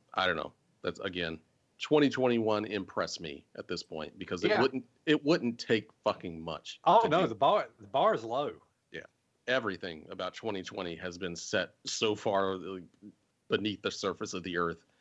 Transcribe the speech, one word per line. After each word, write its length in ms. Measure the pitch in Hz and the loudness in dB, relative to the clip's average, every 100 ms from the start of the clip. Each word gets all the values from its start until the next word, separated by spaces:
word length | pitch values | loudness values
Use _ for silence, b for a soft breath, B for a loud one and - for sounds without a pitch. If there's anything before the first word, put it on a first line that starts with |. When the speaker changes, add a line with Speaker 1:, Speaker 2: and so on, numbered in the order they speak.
| _ | _
Speaker 1:
I 120 | - 92 | 0 0
don't 120 | 80 | 0
know. 160 | 71 - _ _ | -4 -12 _ _
That's, 160 | - - | -6 -4
again, 360 | 98 92 85 80 _ _ _ _ | -6 -4 -4 -6 _ _ _ _
twenty 300 | - 151 139 | 2 4 6
twenty-one 560 | 131 127 117 110 107 107 | 4 2 4 2 2 0
impressed 560 | 104 92 - 82 - | -4 -4 -4 -4 -4
me 220 | 80 71 - - | -8 -10 -14 -14
at 100 | - | -8
this 160 | 87 | -8
point 340 | - 80 76 - | -6 -10 -10 -10
because 260 | - 90 | -8 -2
it 60 | 101 | 2
Speaker 2:
Yeah. 100 | 214 | 4
Speaker 1:
wouldn't, 220 | 135 131 - _ - | 2 0 -8 _ 0
it 180 | 151 | 2
wouldn't 360 | 147 170 120 117 | 4 2 2 -4
take 300 | - 113 - _ | 0 0 0 _
fucking 380 | 107 104 90 82 | -2 -2 -6 -8
much 380 | 82 78 - - - | -8 -8 -10 -2 6
Speaker 2:
Oh, 180 | 208 | 6
Speaker 1:
to 60 | 220 | 8
Speaker 2:
no, 120 | 165 | 4
Speaker 1:
do. 60 | 151 | 2
Speaker 2:
the 80 | 104 | 4
bar, 320 | 143 202 135 - | 4 4 0 -10
the 80 | - | -4
bar 280 | 135 202 165 | 2 4 2
is 80 | |
low. 300 | 113 - 143 - _ _ _ | 0 -2 -2 -6 _ _ _
Speaker 1:
Yeah. 100 | 80 - _ _ _ - | -14 -14 _ _ _ 0
Everything 580 | 127 113 90 92 78 - | 0 0 -4 -8 -10 -12
about 240 | 92 107 | -8 -8
twenty 300 | - 117 98 | -6 -4 -4
twenty 320 | 90 107 87 82 | -6 -6 -6 -6
has 220 | 90 87 | -8 -6
been 160 | 92 85 | -6 -6
set 380 | - 104 85 _ - | -2 -2 -2 _ -8
so 300 | - 113 104 | 0 0 2
far, 400 | 117 98 95 95 | 0 2 2 -2
like, 280 | 87 95 82 _ 104 - _ _ _ | -6 -10 -12 _ -20 -20 _ _ _
beneath 320 | 110 107 95 | 0 0 -2
the 80 | 101 | -4
surface 420 | - 101 85 101 | -2 -4 -4 -6
of 80 | 95 | -6
the 140 | 87 87 | -4 0
earth 200 | 85 82 _ _ | 0 -2 _ _